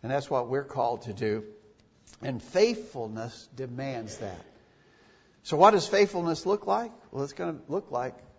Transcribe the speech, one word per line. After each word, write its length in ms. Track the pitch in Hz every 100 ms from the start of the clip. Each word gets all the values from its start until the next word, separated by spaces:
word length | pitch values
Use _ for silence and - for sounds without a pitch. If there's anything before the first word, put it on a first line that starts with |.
And 120 | 120
that's 180 | 139 139
what 160 | 135 120
we're 160 | 135
called 400 | 139 135 120 120
to 100 | 120
do. 300 | 98 110 107 - - - _ _ _ - -
And 180 | - 123
faithfulness 1080 | - 185 220 233 - 135 113 110 117 - - 123
demands 640 | 131 123 135 123 110 95
that. 260 | 104 90 - - _ _ _ _ - _ _ _
So 140 | - 151
what 160 | 190
does 160 | 208 -
faithfulness 580 | 196 202 180 170 156 -
look 220 | 208 202
like? 240 | 208 233 - -
Well, 140 | 135
it's 80 | 143
gonna 260 | - 180 151 113
look 240 | 170 202
like 240 | 123 127 - -